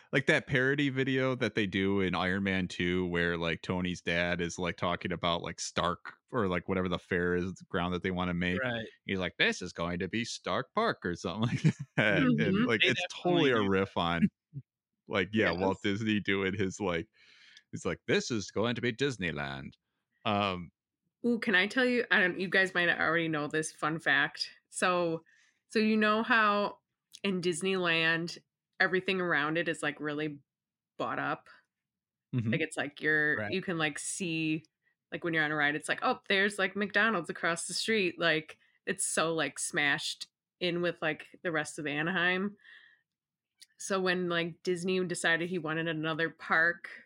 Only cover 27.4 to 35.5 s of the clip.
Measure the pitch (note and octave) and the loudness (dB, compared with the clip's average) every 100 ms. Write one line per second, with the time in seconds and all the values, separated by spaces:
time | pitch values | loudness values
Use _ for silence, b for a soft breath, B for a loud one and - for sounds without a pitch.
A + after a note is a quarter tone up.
27.4 | F3+ E3 F#3+ F#3+ E3+ E3 E3 E3 E3+ - | 0 0 0 0 2 2 2 2 -2 -10
28.4 | - _ _ - F#3 F#3 F#3+ F#3+ F3 D3 | -18 _ _ 0 2 2 0 0 2 2
29.4 | D3+ E3 E3+ D#3 D3 D3 D3+ D3 D#3 C#3+ | 2 0 -2 -2 -4 -4 -6 -4 -4 -6
30.4 | _ _ _ _ _ - B2 C#3 C#3 C3 | _ _ _ _ _ -6 -4 -2 -4 -6
31.4 | - - _ _ _ _ _ _ _ B2+ | -10 -20 _ _ _ _ _ _ _ -2
32.4 | A2 B2+ D#3 D3+ C#3+ - D3+ D3+ D3+ C3+ | 0 0 -2 -4 -6 -2 2 4 4 0
33.4 | G#2 F#3 F#3+ E3 D#3 - - - F3 D#3+ | -2 -4 -2 -2 -2 -4 -8 -6 -4 -2
34.4 | D#3 D#3 - _ _ _ _ F3 F3 D#3+ | -2 -2 -6 _ _ _ _ -6 -2 0
35.4 | D3+ | 0